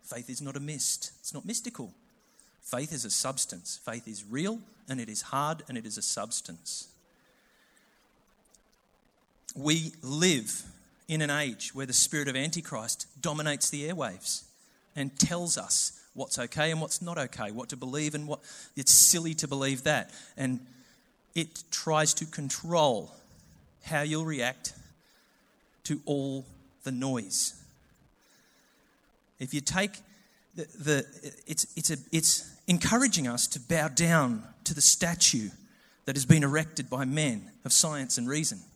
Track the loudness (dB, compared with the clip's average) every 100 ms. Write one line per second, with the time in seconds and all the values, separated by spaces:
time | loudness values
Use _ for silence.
0 | -12 -12 -10 -8 -8 -8 -8 -4 -2 -2
1 | -6 -10 -12 -10 -6 -6 -6 -10 -14 -14
2 | _ _ _ _ _ _ -6 -6 -4 -6
3 | -2 -2 -2 -2 -4 -6 -12 -10 -8 -10
4 | -10 -14 -8 -2 -2 -4 -10 -20 -8 -8
5 | -6 -8 -4 -2 0 -2 -6 -10 -8 -6
6 | -4 -4 -4 -6 -8 -14 -10 -12 -12 _
7 | _ _ _ _ _ _ _ _ _ _
8 | _ _ _ _ _ _ _ _ _ _
9 | _ _ _ _ _ -6 0 2 0 -8
10 | -8 2 4 4 0 -8 -10 -20 _ _
11 | -6 -2 0 0 -2 -4 -10 -8 -2 2
12 | 2 0 -2 -2 -2 -4 -6 -8 -6 -6
13 | -8 -8 -6 -2 -2 0 -2 -2 -6 -4
14 | -6 -6 -6 -8 -8 _ _ _ _ -6
15 | -6 0 0 0 -2 -2 0 0 0 -4
16 | -18 -10 -6 -4 -4 0 2 2 -2 -4
17 | -4 -4 -4 -4 -6 -6 -8 -8 -6 -2
18 | -2 -4 -6 -8 -10 -20 -14 -2 6 8
19 | 10 6 2 -2 -2 0 0 0 2 0
20 | 0 -12 -20 -4 -2 -2 -6 -20 -20 _
21 | _ _ _ -6 -6 -8 -8 -6 2 4
22 | 4 2 -2 -6 -6 -6 0 4 6 4
23 | -2 -14 -20 -20 -20 -20 -20 _ -4 -2
24 | 0 0 -2 0 -2 -2 -10 -12 -20 -20
25 | _ _ _ _ _ _ _ _ -6 -6
26 | -2 -2 -2 -6 -8 -18 -20 _ -6 -4
27 | -2 -2 -2 -2 -2 -4 -20 _ _ _
28 | _ _ _ _ _ _ _ _ _ _
29 | _ _ _ _ -6 -4 0 0 0 -4
30 | -20 -20 _ _ _ -12 -12 -6 2 2
31 | 2 -10 -14 -14 -8 -4 -4 -2 -2 -2
32 | 0 2 4 2 0 -14 0 2 4 4
33 | 4 4 0 0 0 -2 0 2 2 4
34 | 6 6 6 2 -4 -8 -6 4 6 6
35 | 4 6 6 4 -2 -8 -20 _ _ _
36 | -4 -2 8 8 8 2 0 -4 -4 -2
37 | 0 2 2 0 -6 -12 2 4 4 0
38 | -2 -2 0 0 -2 -4 -14